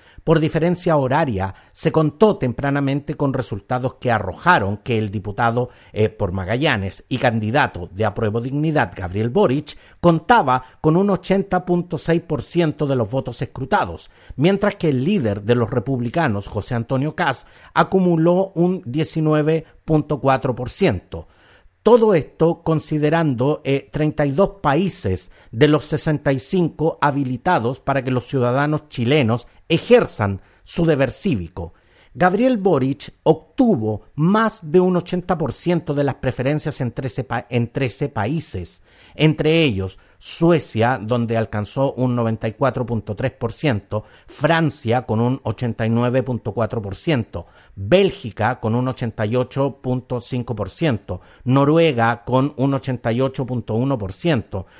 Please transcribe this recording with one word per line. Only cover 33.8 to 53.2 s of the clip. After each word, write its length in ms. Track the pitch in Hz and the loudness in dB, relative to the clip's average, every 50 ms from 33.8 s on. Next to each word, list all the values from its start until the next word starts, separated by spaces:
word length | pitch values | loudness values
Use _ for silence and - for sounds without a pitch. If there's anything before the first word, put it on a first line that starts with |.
| 110 107 107 104 - _ - | 0 -2 -4 -6 -8 _ -4
más 540 | - 151 175 202 214 226 220 - - - 151 | 0 2 2 4 2 2 0 -2 -6 -6 2
de 100 | 147 185 | 2 4
un 160 | 185 185 185 | 4 4 2
ochenta 420 | 175 165 - - 180 175 - 185 156 | 0 -2 -4 -6 -6 -2 -4 -4 -2
por 140 | 165 127 - | -2 -4 -4
ciento 420 | - - 170 175 170 160 - 147 | -4 -2 0 0 0 0 -2 -2
de 100 | 143 143 | 0 0
las 120 | 139 139 | -2 -2
preferencias 600 | - - 131 120 - 123 135 147 151 - 160 - - 135 | -2 -4 -4 -4 -2 -2 -2 -2 -2 -4 -6 -6 -4 -6
en 100 | 117 - | -6 -6
trece 320 | - 127 127 - - 117 | -6 -8 -8 -6 -8 -8
pa-, 220 | - 120 117 - - | -6 -6 -8 -6 -2
en 240 | 127 120 120 113 - | -2 -2 -2 -2 -2
trece 380 | 147 135 120 - - 143 143 | -4 -4 -4 -4 -4 -6 -6
países, 720 | - 117 101 110 151 165 - - - 95 87 - - - _ _ _ _ - - - | -4 -4 -4 -2 -2 -4 -6 -6 -10 -10 -10 -12 -14 -20 _ _ _ _ -20 -14 -4
entre 480 | - 147 156 151 151 151 156 160 165 165 | 2 2 4 4 4 2 2 4 4 2
ellos 360 | 143 104 95 95 92 - - _ _ _ - | 2 0 -2 -4 -6 -8 -12 _ _ _ -18
Suecia, 800 | - - - - 165 170 175 151 - - - 110 110 120 131 110 | -14 -10 -4 0 2 4 4 2 0 -2 -2 0 0 0 0 -2
donde 360 | 98 107 123 123 117 113 117 | -2 -2 -2 0 0 0 0
alcanzó 560 | 113 113 - - 107 104 - - 135 135 139 - | -2 -2 -2 -4 -6 -6 -4 -2 -2 -2 -2 0
un 240 | - 127 127 123 | -2 -2 0 0
noventa 320 | 120 117 113 113 - - 117 | 0 0 -2 -2 -2 -4 -6
y 60 | 107 | -4
cuatro 300 | - 143 131 117 127 123 | -2 -2 -2 -2 -2 -4
punto 300 | 117 120 110 - - 107 | -4 -4 -6 -4 -6 -8
tres 160 | - 117 110 | -4 -4 -6
por 220 | - - - 113 104 | -6 -4 -8 -8 -6
ciento, 500 | - - 151 120 98 - - - 107 - - - - _ | -2 0 0 0 0 -2 -6 -8 -8 -8 -8 -20 -20 _
Francia 760 | - - - 143 147 165 160 165 147 135 - - 113 113 127 117 | -20 -10 -2 0 2 2 2 2 0 -2 -4 -2 0 0 0 0
con 180 | - 117 107 | 0 0 0
un 200 | 120 123 131 131 - | 2 0 0 -2 -4
ochenta 420 | - 107 - 127 120 110 - 117 | -6 -6 -4 -4 -6 -4 -2 -2
y 40 | 113 | 0
nueve 340 | 113 117 120 123 120 131 107 | 2 2 2 2 2 0 0
punto 280 | 127 123 113 - 120 95 | -2 -4 -6 -6 -6 -4
cuatro 300 | 120 113 104 - 117 101 | -4 -4 -2 -4 -6 -6
por 140 | 101 92 | -8 -10
ciento, 500 | - - - 156 123 107 _ - - 85 - _ - - _ - | -8 -2 -2 0 0 -2 _ -8 -12 -12 -12 _ -20 -20 _ -14
Bélgica 840 | - 98 101 170 190 202 180 - - - 110 - - 107 113 131 - | -8 -2 2 4 4 4 4 0 -4 -12 -12 -6 -2 -2 -2 -2 -2
con 160 | - 113 110 | -2 -2 0
un 140 | 120 127 131 | 0 0 -2
ochenta 360 | 120 - 131 113 - - 113 | -4 -4 -6 -6 -4 -4 -4
y 100 | 107 117 | 0 0
ocho 420 | 123 127 120 - - 139 139 117 - | 0 0 -2 -2 -2 -2 -2 -2 -6
punto 380 | - 127 127 127 127 - 127 123 | -6 -4 -4 -4 -4 -6 -8 -8
cinco 380 | 113 - - 123 117 - 123 | -6 -6 -6 -6 -4 -6 -6
por 140 | 104 101 92 | -6 -6 -8
ciento, 500 | - - 170 160 120 101 - - 95 87 - - - - - | -6 -2 0 0 0 -2 -4 -8 -12 -12 -12 -18 -20 -10 -2
Noruega 800 | 120 127 139 139 143 156 165 170 160 139 117 113 113 120 113 - | 2 2 4 4 4 4 4 4 2 2 2 2 0 0 -2 -4
con 280 | - 123 131 135 147 - | 0 0 2 2 0 -2
un 180 | - 131 139 139 | -2 -2 0 0
ochenta 380 | 131 - - 127 120 - 120 113 | -2 -4 -4 -6 -4 -2 -2 -2
y 80 | 120 | 0